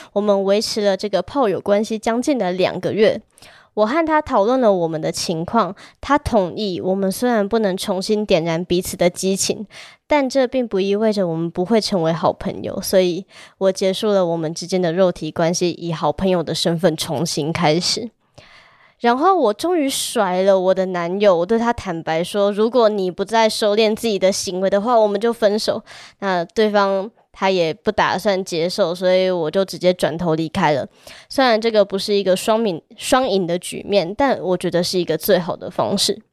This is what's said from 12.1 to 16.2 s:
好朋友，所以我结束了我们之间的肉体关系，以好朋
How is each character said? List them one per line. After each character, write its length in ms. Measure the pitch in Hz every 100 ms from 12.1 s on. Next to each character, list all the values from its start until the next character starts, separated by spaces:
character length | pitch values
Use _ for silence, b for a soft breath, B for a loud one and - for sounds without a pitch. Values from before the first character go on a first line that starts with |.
好 180 | 165 -
朋 300 | - 190 -
友， 180 | - -
所 160 | - 190
以 260 | 180 170 196 B B B
我 140 | 190
结 200 | 190 190
束 200 | 190 220
了 120 | 202
我 140 | 175 165
们 160 | 156
之 140 | 165 170
间 120 | 185
的 140 | 180
肉 180 | 170 185
体 200 | 175 156
关 200 | - 165
系， 200 | 175 180
以 200 | - 170
好 200 | 156 151
朋 180 | -